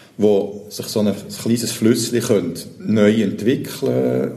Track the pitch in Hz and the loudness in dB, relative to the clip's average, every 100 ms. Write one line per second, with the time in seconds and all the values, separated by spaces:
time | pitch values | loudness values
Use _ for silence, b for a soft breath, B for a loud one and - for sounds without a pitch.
0 | B - 104 98 101 - - - 117 110 | B 0 4 4 0 -6 -12 -12 -6 -2
1 | 104 98 - - 113 120 - - 110 123 | 0 -2 -6 -8 -2 -2 -2 0 2 2
2 | - 120 - 104 85 - - - 95 107 | 0 -2 2 2 0 -6 -12 -10 -2 4
3 | 104 110 98 - 104 143 - - 64 64 | 4 4 2 0 0 0 -2 -4 -2 0
4 | 64 64 65 | 0 0 -2